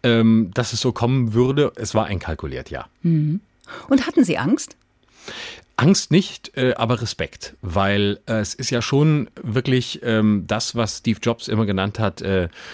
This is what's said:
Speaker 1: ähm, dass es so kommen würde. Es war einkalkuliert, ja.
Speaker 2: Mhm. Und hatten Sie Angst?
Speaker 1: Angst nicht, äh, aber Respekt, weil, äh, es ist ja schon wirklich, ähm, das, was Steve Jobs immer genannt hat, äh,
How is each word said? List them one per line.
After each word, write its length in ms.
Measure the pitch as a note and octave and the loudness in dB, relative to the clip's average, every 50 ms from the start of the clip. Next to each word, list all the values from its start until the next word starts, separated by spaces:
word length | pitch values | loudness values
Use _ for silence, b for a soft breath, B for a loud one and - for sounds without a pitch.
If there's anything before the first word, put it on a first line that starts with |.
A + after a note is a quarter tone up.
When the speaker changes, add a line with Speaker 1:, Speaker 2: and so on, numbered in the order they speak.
| - | 4
Speaker 1:
ähm, 480 | B2+ A#2 A2+ A2+ A2+ A2+ A2+ A2 F2 F#2+ | 4 4 6 6 6 6 4 2 0 -2
dass 180 | - A#2+ - | -4 -4 -2
es 80 | - A2+ | -4 -2
so 120 | - B2+ - | -2 -2 0
kommen 400 | - B2 A#2+ C3 C3+ B2 A2+ G#2+ | 0 0 0 2 0 0 2 4
würde. 400 | A#2 B2 B2+ C#3 C#3+ D3 A#2+ - | 2 4 4 4 2 0 0 -2
Es 180 | - A2 - - | -6 -8 -2 0
war 100 | G#2+ G#2+ | 0 0
einkalkuliert, 640 | D#2+ G2+ F2+ - - D#2+ - - D2 C2 B1+ - - | 0 -4 -6 -4 -6 -8 -6 -6 -8 -8 -10 -10 -10
ja. 160 | - B1+ - _ _ _ | -10 -12 -12 _ _ _
Speaker 2:
Mhm. 400 | - E3+ E3 D#3 D3+ D3+ D#3 G3+ _ _ _ _ _ B B B B B | 0 0 2 2 2 0 -2 -4 _ _ _ _ _ B B B B B
Und 180 | C4+ C4 B3 | 0 2 2
hatten 160 | - - F4 C4 | 2 2 2 2
Sie 140 | C4+ C4 | 2 2
Angst? 400 | - A#2+ D3+ A#3+ - - - - _ _ _ _ _ _ B B B B B B B B B B B B _ _ | -2 0 0 0 0 -2 -10 -16 _ _ _ _ _ _ B B B B B B B B B B B B _ _
Speaker 1:
Angst 320 | - A#2+ D#3+ G3 - - - | 2 4 4 4 4 2 2
nicht, 460 | D3 F#3 - - - - - - _ | 2 2 2 2 -8 -16 -18 -12 _
äh, 180 | - B2+ B2+ B2 | 0 0 0 2
aber 260 | - A#2 A2+ B2 A2+ | 0 0 0 0 -2
Respekt, 560 | A#2+ - - - E2 D2 - - - - - _ | -2 -8 -4 -6 -6 -6 -6 -14 -16 -16 -16 _
weil, 600 | - F#2+ E2 G2 G2 G2 G2+ G2+ G2+ G2+ G2+ - _ | -10 -4 0 0 2 2 2 2 2 0 0 -4 _
äh, 80 | - A#2 | -4 -2
es 180 | A2 G#2 - - | -2 -2 -4 -6
ist 160 | - B2+ - | -8 -6 -2
ja 120 | C3 A#2+ | -2 -2
schon 480 | A2+ - - C#3 D3+ D#3 D3+ D3 A#2+ - _ - - | -2 0 2 4 4 4 2 2 -2 -6 _ -12 -8
wirklich, 560 | C3+ G#2 C3 B2+ - C3 B2+ B2 - - - - | -2 -2 -2 0 2 0 0 0 -2 -10 -6 -2
ähm, 420 | A#2+ A2+ A2 G#2+ G#2+ G#2 G2+ E2+ | 0 2 4 4 4 2 2 0
das, 280 | - G#2 A2+ - - - | -2 -4 -4 -4 -4 -2
was 240 | A#2+ A#2 G#2 - - | -4 -4 -4 -4 -4
Steve 200 | _ A#2+ G#2+ - | _ -2 -2 0
Jobs 280 | - A#2+ A#2 - - - | 0 -2 -2 -2 -4 -4
immer 160 | B2 G#2+ A2+ | 0 0 0
genannt 340 | G2+ G2 F#2+ F#2+ G#2 G#2 - | 0 0 0 -2 -2 -2 -2
hat, 220 | A2 G2 F#2 - | -2 -2 -2 -4
äh, 260 | - G2 F#2+ F#2+ F2 E2+ B B B B | -4 -2 0 0 0 -2 B B B B